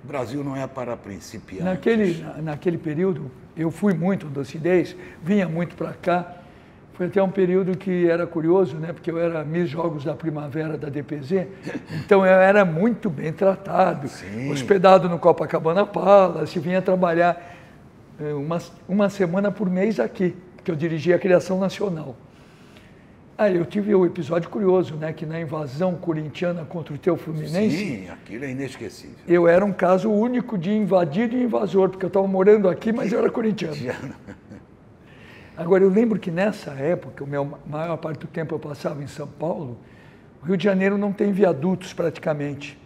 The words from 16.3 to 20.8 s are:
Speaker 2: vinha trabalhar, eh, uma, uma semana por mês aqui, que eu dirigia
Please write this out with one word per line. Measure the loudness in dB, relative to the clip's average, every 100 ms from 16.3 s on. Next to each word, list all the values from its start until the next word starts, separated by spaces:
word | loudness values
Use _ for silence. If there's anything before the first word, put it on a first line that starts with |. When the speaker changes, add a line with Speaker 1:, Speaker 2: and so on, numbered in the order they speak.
| 0 -4 -4
Speaker 2:
vinha | -2 0
trabalhar, | 2 2 2 4 2 2 -8 -20 -20 -20 -20 -20 -20 -10
eh, | -8
uma, | -6 -4 -6 -8 -20 -4
uma | 0 0
semana | 0 0 0 0
por | -2 -2
mês | 0 0 0
aqui, | -2 0 -2 -2 -18 -12
que | -6
eu |
dirigia | -2